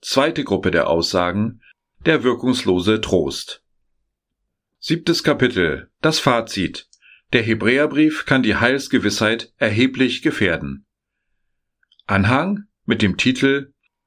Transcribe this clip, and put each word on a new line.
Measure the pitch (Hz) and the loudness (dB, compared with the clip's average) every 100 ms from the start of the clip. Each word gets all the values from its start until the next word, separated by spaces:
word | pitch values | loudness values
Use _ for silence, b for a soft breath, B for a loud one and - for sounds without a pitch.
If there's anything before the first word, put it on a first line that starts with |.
Zweite | - 131 151 160 | -6 0 0 0
Gruppe | 135 98 92 | -2 -2 0
der | 82 - | 0 2
Aussagen, | 82 82 92 87 95 113 - b b _ _ - | 0 0 0 0 0 -4 -6 b b _ _ 0
der | 156 | 2
wirkungslose | 123 120 123 127 - 90 92 110 | 2 0 0 0 2 0 2 0
Trost. | - 92 69 - - - _ _ _ _ _ _ _ _ _ _ _ _ | 2 0 0 -6 -12 -18 _ _ _ _ _ _ _ _ _ _ _ _
Siebtes | - 165 - 170 | -4 -4 0 0
Kapitel: | - 143 127 92 82 69 - _ | 0 0 0 0 -2 -2 -10 _
Das | 156 156 | -2 0
Fazit. | - 117 - 101 85 - - b b b b | 0 0 -2 -4 -6 -6 -18 b b b b
Der | 123 | 0
Hebräerbrief | 110 110 107 131 151 139 156 151 | 0 0 2 2 2 2 2 0
kann | - 135 | 0 2
die | 113 95 | 2 2
Heilsgewissheit | 120 135 - 123 101 - 107 113 - - | 2 0 0 0 0 0 0 -2 -6 -4
erheblich | 110 104 131 131 127 - | -2 2 0 2 0 0
gefährden. | 160 - 92 78 69 69 - _ _ _ _ _ _ _ _ _ _ _ - | -2 0 0 0 -4 -12 -16 _ _ _ _ _ _ _ _ _ _ _ -4
Anhang | 98 98 135 180 208 - _ | 0 2 0 0 -4 -8 _
mit | - 107 | -4 0
dem | 104 - | 0 0
Titel | 127 127 135 139 139 _ _ _ | 0 2 2 0 -4 _ _ _